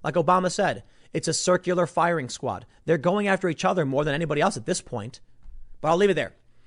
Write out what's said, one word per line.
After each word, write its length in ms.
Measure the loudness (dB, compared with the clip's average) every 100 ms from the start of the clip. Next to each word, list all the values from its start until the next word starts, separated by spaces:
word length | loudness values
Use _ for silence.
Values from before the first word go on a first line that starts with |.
Like 100 | -2
Obama 360 | 0 2 2 2
said, 320 | 0 0 -2 -10 -20 -10
it's 160 | -6 -4
a 60 |
circular 540 | -2 2 2 2 0 0
firing 420 | 0 0 0 -4
squad. 380 | -6 -6 -6 -10 _
They're 140 | 0 2
going 280 | 2 2 2
after 220 | 0 0
each 160 | 0
other 180 | 0 2
more 220 | 0 0
than 80 | 0
anybody 280 | 0 0 2
else 160 | 0 0
at 100 | -4
this 120 | -6
point. 420 | -6 -10 -10 -14 -20 -20 -16 -14 -14 -4
But 60 | 0
I'll 100 | 4
leave 140 | 4
it 40 |
there. 200 | 2 -2 -8 _ -20